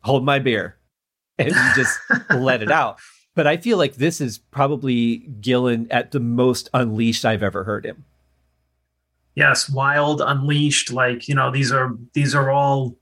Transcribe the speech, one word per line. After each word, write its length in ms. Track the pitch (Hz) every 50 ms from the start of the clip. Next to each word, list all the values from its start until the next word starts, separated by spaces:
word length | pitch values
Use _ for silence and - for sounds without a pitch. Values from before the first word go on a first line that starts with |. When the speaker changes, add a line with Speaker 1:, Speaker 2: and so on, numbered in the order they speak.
| -
Speaker 1:
Hold 200 | 120 135 139 127
my 140 | 143 139 135
beer." 380 | 117 127 117 104 90 87 - _ _ _ _ _ _ _ _ _ _ _ _ -
And 100 | 113 135
you 180 | 185 - - - -
just 240 | 127 127 - - - - - -
Speaker 2:
<laughs> 160 | 120 - -
Speaker 1:
let 320 | - 127 131 131 127 120
it 80 | 107 110
out. 280 | 147 160 135 110 - - - - _ _ _ _ _
But 120 | 175 151
I 100 | 147 156
feel 220 | 175 170 233 233 185
like 160 | 160 135 -
this 240 | 123 135 170 170 -
is 180 | 147 120 101 -
probably 880 | _ _ - 131 139 139 147 127 135 131 123 120 117 117 117 117 - - 127 104
Gillan 460 | 104 127 127 123 127 123 120 113 113 117
at 200 | - 120 - -
the 80 | - 143
most 480 | 120 117 117 120 127 123 123 - - - -
unleashed 500 | 127 123 113 107 110 117 113 113 - -
I've 180 | 117 110 98
ever 220 | 104 98 90 92 92
heard 220 | 107 104 - -
him. 180 | - - - 143 _ _ _ _ _ _ _ _ _ _ _ _ _ _ _ _ _ _ _ _ _ _ _ _ _ _
Speaker 2:
Yes, 360 | 139 143 139 135 - - -
wild, 500 | 139 131 135 139 143 147 147 151 151 143
unleashed, 720 | - - 143 139 135 147 147 147 147 147 143 - - -
like, 340 | 120 127 127 123 123 120 -
you 80 | - 139
know, 160 | 135 131 131
these 220 | 127 139 139 123
are, 240 | 135 135 127 127 120 120 120 -
these 220 | _ 151 143 139 127
are 160 | 143 139 135
all 460 | 135 139 139 139 139 135 131 120 120 _